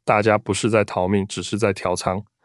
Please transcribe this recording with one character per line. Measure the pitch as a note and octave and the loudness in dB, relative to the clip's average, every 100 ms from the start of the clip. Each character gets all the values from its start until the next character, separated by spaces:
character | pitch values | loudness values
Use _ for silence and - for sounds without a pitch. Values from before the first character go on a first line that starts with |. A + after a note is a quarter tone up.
大 | - A2 | 0 2
家 | G#2 G#2+ | 4 2
不 | - | 0
是 | G2 A2 | -2 2
在 | G#2+ | 2
逃 | G#2 G2 F#2 | 0 -2 0
命， | G2+ G2 | 0 -2
只 | - | -8
是 | F2+ G#2 | -6 -2
在 | G#2+ | -2
调 | F#2+ F#2 | -2 -4
仓。 | F2+ - F#2+ - _ | -2 -2 -4 -8 _